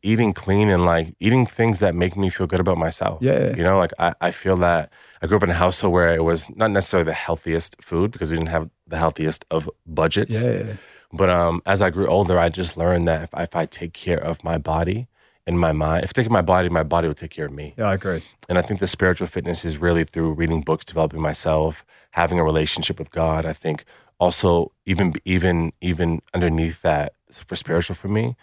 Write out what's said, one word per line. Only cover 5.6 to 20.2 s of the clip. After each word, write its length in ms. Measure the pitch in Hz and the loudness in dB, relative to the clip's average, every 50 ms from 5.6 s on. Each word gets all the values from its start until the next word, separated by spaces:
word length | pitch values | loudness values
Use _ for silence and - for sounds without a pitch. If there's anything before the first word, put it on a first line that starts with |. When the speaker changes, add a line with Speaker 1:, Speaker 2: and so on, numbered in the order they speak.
| 87 90 90 - - 98 87 | 2 2 2 2 2 2 4
Speaker 1:
where 220 | 90 87 85 85 | 4 4 4 4
it 80 | 80 82 | 2 2
was 260 | 82 85 80 - - - | 2 0 0 -2 -6 -4
not 160 | - 110 110 | -2 -2 0
necessarily 340 | 101 101 95 - - 92 82 | 2 0 0 2 0 0 0
the 60 | 80 78 | 0 -2
healthiest 600 | - - - 85 80 - 85 80 82 82 - - - - | -4 -4 -4 -4 -4 -4 -2 -2 -2 -2 -4 -8 -12 -12
food 300 | - 87 82 92 107 - | -4 -2 0 0 0 -2
because 180 | - 85 78 | -4 -4 -2
we 60 | 80 | -2
didn't 140 | 80 82 82 | -2 -2 -2
have 200 | 82 82 80 80 - _ _ | -2 -2 -4 -4 -10 _ _
the 100 | - 82 | -10 -4
healthiest 480 | 78 82 80 76 - 78 78 78 - - - | -2 0 0 0 0 -2 -2 -2 -4 -6 -4
of 180 | 80 80 78 85 - _ _ | -4 -4 -4 -4 -10 _ _
budgets. 600 | 85 80 78 80 82 - 101 110 - 117 107 117 | -8 -2 0 0 2 2 0 0 0 0 0 0
Speaker 2:
Yeah, 60 | 123 110 | 0 0
yeah, 100 | 95 101 107 | -2 -4 -8
yeah. 40 | 101 98 - - - - _ _ - | -10 -12 -16 -20 -20 -20 _ _ -2
Speaker 1:
But, 180 | 78 98 92 | 0 2 2
um, 320 | 90 87 87 85 85 85 - | 4 4 2 2 0 0 0
as 160 | 87 98 95 101 | 0 2 2 2
I 80 | 92 | 2
grew 160 | 78 90 98 | 2 0 0
older, 320 | - 82 95 101 87 92 87 | 2 4 2 4 4 4 4
I 100 | 85 85 | 2 2
just 280 | 78 92 90 87 - | 0 -2 -6 -6 -4
learned 320 | 85 85 87 90 87 85 85 | -2 0 2 2 2 2 2
that 160 | 80 80 82 | 0 0 -4
if, 60 | - - | -8 -8
if 220 | - 85 85 - | -8 -8 -4 -4
I 100 | 87 80 | -4 -4
take 260 | - - - 87 85 - | -4 -6 -10 -12 -12 -12
care 260 | - - 92 85 - - | -10 -4 -4 -2 -2 -2
of 200 | 82 82 - - | -4 -6 -6 -6
my 120 | 82 82 | -4 -4
body 520 | 80 73 - 80 80 85 87 95 113 127 - _ _ _ _ _ _ _ - | -4 -2 -2 -2 -2 -2 -2 -4 -4 -8 -10 _ _ _ _ _ _ _ -2
and 100 | 87 87 | 0 2
my 120 | 85 80 78 | 2 2 2
mind, 300 | 76 78 78 80 85 - | 0 0 0 0 0 -2
if 60 | - | -2
I 20 | - | -2
take 120 | - 120 | -2 0
care 20 | |
of 60 | 110 117 | 2 2
my 100 | 98 82 | 2 4
body, 260 | 85 92 92 90 90 | 4 4 4 2 2
my 140 | 85 82 78 | 0 -2 0
body 220 | 73 85 85 85 80 | 0 0 0 0 0
will 60 | 76 | -2
take 160 | - 87 80 | -6 -10 -12
care 160 | - - 76 | -10 -10 -10
of 60 | 73 69 | -10 -10
me. 220 | 71 73 76 - | -12 -14 -14 -8
Speaker 2:
Yeah, 120 | - 110 101 | -6 -4 -2
I 60 | 98 | -2
agree. 280 | 98 - 98 87 80 - - _ _ - - | -2 -4 -4 -6 -6 -8 -12 _ _ -8 -2
Speaker 1:
And 80 | 90 90 | 0 0
I 40 | 87 | 0
think 160 | - 107 95 | 0 -2 -2
the 60 | 98 | -2
spiritual 400 | 92 - - 101 92 90 - 95 | -2 0 2 2 2 2 0 -2
fitness 380 | 85 - 92 - 85 87 - - | -4 -6 -6 -4 -4 -6 -4 -4
is 140 | 85 80 71 | -6 -4 -2
really 260 | 85 87 85 85 80 | 0 2 2 2 0
through 280 | - - 85 | -2 -2 -2